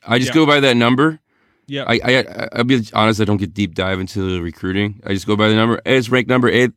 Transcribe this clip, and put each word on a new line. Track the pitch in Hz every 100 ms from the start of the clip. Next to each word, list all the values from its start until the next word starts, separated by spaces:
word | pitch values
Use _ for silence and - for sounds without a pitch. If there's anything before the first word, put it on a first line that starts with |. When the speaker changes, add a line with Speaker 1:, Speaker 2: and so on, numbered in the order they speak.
| -
Speaker 1:
I | 117
just | 131
Speaker 2:
Yeah. | 156
Speaker 1:
go | 160
by | 147
that | 139 120
number. | 120 127 156 156 _ _ _ _ -
Speaker 2:
Yeah. | 139 135
Speaker 1:
I, | 117
I, | 123 127
I, | - - -
I'll | -
be | 120 135 110
honest, | 107 110 107
I | 104
don't | 104
get | 95
deep | 90 101 80
dive | 92 95
into | 95 101 95
the | 92
recruiting. | 85 82 92 95 104 101 -
I |
just | 98 -
go | 104
by | 107
the | 107
number. | 113 113 -
It's | 131 117
ranked | 127 113
number | 127 120
eight. | 101 123